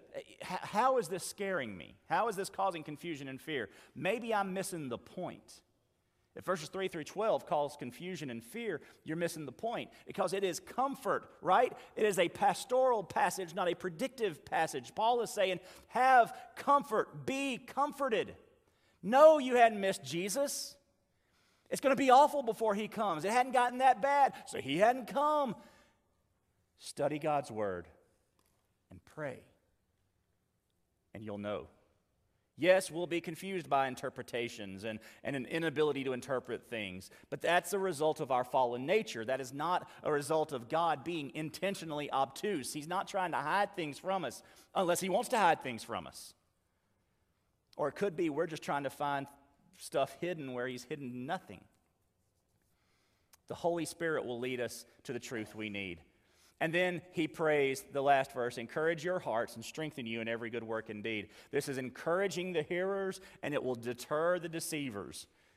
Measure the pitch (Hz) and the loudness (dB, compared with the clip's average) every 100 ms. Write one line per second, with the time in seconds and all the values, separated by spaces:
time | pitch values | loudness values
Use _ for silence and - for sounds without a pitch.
0 | - - - - - 180 - 208 254 262 | -10 -14 -14 -14 -8 -8 -2 2 4 4
1 | 160 180 - - 196 180 120 95 58 - | 0 -6 -6 -6 -2 -2 -4 -8 -14 -20
2 | _ 170 226 190 185 - 196 170 151 147 | _ 0 0 -2 -6 -2 -2 -2 -10 -10
3 | 175 147 139 131 - 143 98 - - - | -8 -8 -10 -12 -6 -4 -6 -10 -18 -4
4 | 165 233 233 214 196 185 - 175 139 113 | -2 -2 -2 -2 -2 -4 -6 -6 -6 -8
5 | - - 165 - - - _ _ _ _ | -10 -10 -10 -10 -18 -20 _ _ _ _
6 | _ _ _ - - 180 151 185 190 170 | _ _ _ -10 -4 -4 -4 -4 -4 -4
7 | 147 185 220 151 - 160 143 - 127 - | -8 -2 2 2 2 0 0 -4 -10 -8
8 | 175 185 143 117 - 233 233 151 - - | -8 -8 -8 -10 -10 -8 -6 -6 -8 -18
9 | - 160 170 160 143 - 214 220 117 - | -8 -4 -2 -4 -10 -8 -6 -6 -8 -14
10 | - - 190 190 190 160 - - 269 269 | -12 -2 -2 0 -2 -4 -8 -2 -2 -2
11 | 208 131 - - 151 196 254 - - - | -2 -2 -2 -6 4 4 4 -2 -12 0
12 | 214 185 175 - 202 175 - 254 262 233 | 0 4 2 4 2 2 0 4 4 2
13 | 175 - 196 180 180 170 185 - 185 160 | 0 2 2 0 -6 -2 0 0 -4 -4
14 | 262 - 208 151 - - 160 139 120 - | -6 -2 -4 -4 -2 0 0 -2 -8 0
15 | 220 247 220 208 190 180 - - - 226 | 2 2 0 0 0 0 -6 -20 -4 4
16 | 254 254 214 - - - - 285 - 214 | 8 10 8 2 -16 -4 4 4 6 0
17 | - 151 127 269 277 226 - - 294 - | 0 -4 -4 -2 -2 -4 -6 -2 -2 0
18 | 269 208 123 - - _ _ _ _ _ | 0 0 -2 -8 -20 _ _ _ _ _
19 | 180 262 311 311 254 247 226 214 190 190 | 2 10 12 10 6 6 6 6 0 -2
20 | 127 165 196 190 285 - - - _ _ | -4 -4 -2 0 -2 -2 -8 -14 _ _
21 | _ _ _ _ _ _ _ - 277 262 | _ _ _ _ _ _ _ 0 2 4
22 | 269 247 294 285 233 - 220 202 214 202 | 8 10 10 6 -2 0 0 0 -2 -2
23 | 208 156 180 240 262 247 247 247 262 247 | -2 0 2 2 4 4 2 4 4 6
24 | 269 285 269 - - - 131 147 214 254 | 4 6 4 2 -8 -6 -2 4 6 4
25 | 208 185 240 202 269 180 - - _ _ | -2 0 2 2 0 -4 -12 -20 _ _
26 | _ _ _ _ _ _ _ _ - - | _ _ _ _ _ _ _ _ -14 -2
27 | 139 151 151 143 131 110 104 90 85 - | -2 0 0 0 -2 -2 -2 -2 -8 -20
28 | _ _ _ _ _ _ _ _ _ 92 | _ _ _ _ _ _ _ _ _ -20
29 | - - 147 - - _ _ _ _ _ | -18 -10 -10 -10 -16 _ _ _ _ _
30 | _ _ _ _ _ _ _ _ _ _ | _ _ _ _ _ _ _ _ _ _
31 | _ 101 107 101 104 98 - _ _ _ | _ -12 -10 -8 -6 -6 -8 _ _ _
32 | _ _ _ _ _ - 160 185 185 156 | _ _ _ _ _ 0 4 4 4 -6
33 | 170 170 170 160 190 190 135 139 135 127 | -4 -4 -4 -8 -6 -8 0 2 2 -2
34 | 135 - 120 123 120 117 101 95 110 110 | -8 -8 -6 -4 -4 -6 -10 -8 -8 -8
35 | - - - 139 123 165 165 143 151 139 | -12 -10 -6 -6 -4 -2 -2 2 2 2
36 | 135 123 120 127 120 113 - 117 98 92 | -2 -4 -2 -4 -2 -8 -6 -6 -6 -8
37 | - - - 151 170 175 - 202 190 143 | -14 -20 -12 -4 2 2 2 -2 -2 2
38 | 156 151 139 127 127 139 127 120 135 220 | 0 0 0 0 2 2 2 0 0 0
39 | - 120 113 131 131 139 160 180 - - | 0 -6 -2 -2 -4 -4 0 0 -2 -6
40 | - 147 143 160 147 135 117 156 170 147 | 0 0 2 0 2 -4 -2 0 2 0
41 | 131 170 139 151 156 - 196 196 165 147 | -2 -6 -6 -6 -8 -4 -4 -4 -6 -6
42 | 147 135 135 - 214 180 123 160 147 180 | -2 0 0 -2 -2 -2 -4 -8 -4 -4
43 | - 196 180 135 143 185 202 190 156 135 | -2 -2 0 -2 0 2 2 -2 -6 -6
44 | 175 190 143 - - - - - 175 175 | -4 -2 -2 -8 -18 -20 -6 0 2 2
45 | 190 190 240 240 180 151 135 113 - 104 | 2 0 2 4 6 6 0 -8 -6 -6
46 | 69 - - - _ _ _ _ _ _ | -6 -14 -18 -20 _ _ _ _ _ _
47 | _ _ _ _ _ _ _ - 147 - | _ _ _ _ _ _ _ -4 -4 -2
48 | 202 156 170 143 170 156 - 143 139 - | -4 0 -2 0 -4 -4 -4 -4 -4 -4
49 | 143 139 139 - _ _ _ - - 156 | -2 -2 -6 -14 _ _ _ -20 -6 -2
50 | 135 - 170 170 135 123 127 123 - 151 | -2 -2 -6 -6 -8 -6 -6 -6 -10 -10
51 | 131 123 131 180 - 95 - _ _ _ | -8 -10 -6 -8 -8 -20 -20 _ _ _
52 | _ _ _ _ _ _ _ _ _ _ | _ _ _ _ _ _ _ _ _ _
53 | _ _ _ _ _ 165 175 170 156 - | _ _ _ _ _ -4 -2 0 -4 -4
54 | 165 147 117 131 127 127 117 - - _ | -2 -2 -4 -4 -4 -2 -4 -6 -16 _
55 | - 120 - 120 107 107 107 101 95 87 | -10 -8 -6 -8 -8 -8 -6 -6 -6 -10
56 | - _ _ _ _ _ 160 170 180 175 | -16 _ _ _ _ _ 0 2 2 -2
57 | - - 156 - 156 151 139 131 - 139 | -8 -4 -4 0 2 4 4 0 -4 0
58 | 139 135 135 131 120 123 117 160 160 170 | 4 4 4 -2 -4 -4 -6 -2 0 0
59 | 165 185 143 113 110 113 113 - 156 139 | -2 -4 -2 -2 -2 -6 -12 -8 -8 -8
60 | 113 117 113 117 117 117 110 110 110 107 | -6 -4 -4 -4 -4 -6 -4 -6 -4 -6
61 | 110 110 98 - - 139 147 131 127 - | -4 -4 -6 -16 -4 -4 -2 -6 -6 -6
62 | - 175 196 160 180 170 143 175 190 196 | -2 0 0 -2 -2 -4 -2 -4 -2 -2
63 | 190 185 - - - 147 127 120 117 120 | -4 -6 -14 -10 -4 -2 -2 -4 -4 -8
64 | - 151 170 180 165 160 - 156 139 101 | -4 0 2 0 -2 -8 -6 -4 -4 -6
65 | 71 - - _ _ | -8 -12 -18 _ _